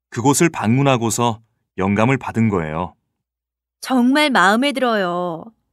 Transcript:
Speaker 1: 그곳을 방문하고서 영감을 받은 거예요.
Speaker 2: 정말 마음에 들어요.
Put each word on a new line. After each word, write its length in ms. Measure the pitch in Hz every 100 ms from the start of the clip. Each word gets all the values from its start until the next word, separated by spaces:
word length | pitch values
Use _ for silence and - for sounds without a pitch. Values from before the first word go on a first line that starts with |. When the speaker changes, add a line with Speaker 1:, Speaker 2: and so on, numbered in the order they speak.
| _
Speaker 1:
그곳을 400 | - 117 135 170
방문하고서 920 | - 107 127 143 123 113 104 120 110 _ _ _ -
영감을 400 | 95 101 117 135
받은 320 | - 107 113
거예요. 460 | 98 78 80 87 _ _ _ _ _ _ _ _ _
Speaker 2:
정말 500 | - 254 240 285 302
마음에 420 | 220 180 214 285
들어요. 720 | 269 247 220 180 175 180 165 226 _ _